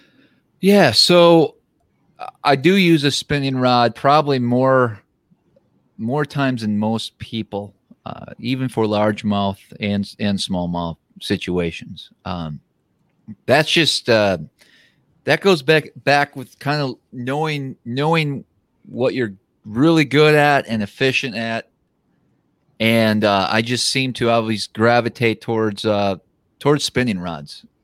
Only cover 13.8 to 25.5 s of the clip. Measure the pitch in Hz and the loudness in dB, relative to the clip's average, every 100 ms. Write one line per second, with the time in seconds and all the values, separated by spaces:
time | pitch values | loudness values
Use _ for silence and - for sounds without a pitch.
13.8 | 151 - - 113 101 90 76 _ _ _ | 0 -2 2 2 2 0 -6 _ _ _
14.8 | _ _ _ _ - 156 196 175 135 156 | _ _ _ _ -2 0 2 0 2 0
15.8 | 147 - - 143 143 - 127 _ 143 147 | 0 -6 0 2 0 -6 -16 _ -6 -4
16.8 | 139 117 _ 127 123 143 156 147 135 - | -4 -8 _ -12 -8 -4 -4 -6 -8 -12
17.8 | 117 123 151 165 147 139 - _ _ _ | -10 -4 0 0 0 -6 -12 _ _ _
18.8 | - 117 127 117 113 95 _ _ 107 107 | -16 -4 -2 -2 -4 -6 _ _ -10 0
19.8 | 156 165 135 143 151 151 147 143 - 110 | 2 4 2 4 4 4 4 2 0 -4
20.8 | 101 - 135 127 135 104 113 113 - _ | -6 -2 -2 -2 -6 -6 -6 -8 -10 _
21.8 | _ _ _ _ _ _ _ _ _ _ | _ _ _ _ _ _ _ _ _ _
22.8 | 113 113 110 107 104 98 95 110 117 123 | 2 2 2 2 2 2 2 0 -2 -2
23.8 | - 135 131 117 117 117 110 107 - - | -2 -4 -4 -2 0 0 0 -4 -6 0
24.8 | 113 120 117 - 117 107 - | 2 4 0 -2 -2 -2 -4